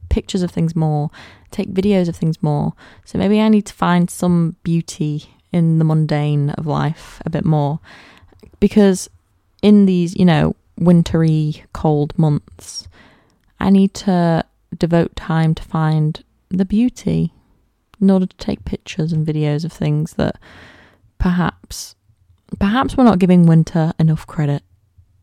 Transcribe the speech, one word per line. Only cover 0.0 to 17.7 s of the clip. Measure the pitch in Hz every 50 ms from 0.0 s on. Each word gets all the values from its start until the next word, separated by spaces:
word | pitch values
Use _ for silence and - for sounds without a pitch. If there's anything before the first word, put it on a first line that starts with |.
| - -
pictures | - 220 - - - 196
of | 180 170
things | - - 165 165 165
more, | 170 160 156 151 147 147 156 - - - - - _ _ _
take | - - 196 -
videos | 185 190 185 208 202 185 180 170
of | 165
things | - - 160 160 -
more. | - 156 147 147 - 160 - _ - - - - _
So | - - -
maybe | 190 196 208 214
I | 214 220
need | 214 208 202 -
to | -
find | - 170 175 175 175 175 180
some | - - - 180 180 170 170 160 175 - -
beauty | 165 165 170 165 - - - 151 151 147 151 - - _ _ _ _
in | - 175 165 165 160 160
the | 160
mundane | 156 156 156 156 147 156 147 147 147 147 147 143 147
of | - - 160
life | 151 143 147 143 147 160 - - - - - -
a | 165
bit | 160 160 -
more, | - 156 151 143 143 151 160 - - - - - - - _ _ _ _ _ - - _ _
because | - 202 - 214 202 196 185 185 - - _ _ _ _ _ _ _ _ _ _
in | - 202 208 208 202
these, | 190 185 180 175 170 -
you | - 185
know, | 180 160 147 156 156 - - _ _ _ -
wintry, | 170 175 175 170 165 - - 165 165 160 156 156 156 151 151 - - _ -
cold | - - 160 151 147 147 147 - -
months, | 160 156 147 - - - - - - - - - - - - - - _ _ _ _ _ _ _ _ _ _ -
I | - 190
need | 196 196 196 196 -
to | - - - 185 175 175 170 165 160 - _ _ _ _ _ -
devote | - - 165 170 170 165 - -
time | - - - 165 160 160 156 160
to | - -
find | - - 160 160 156 156 156 151 151 160 - - _ _ _ _ -
the | - 180 196
beauty | 185 - 208 240 254 - - - 185 165 165 165 170 - _ _ _ _ _ _ _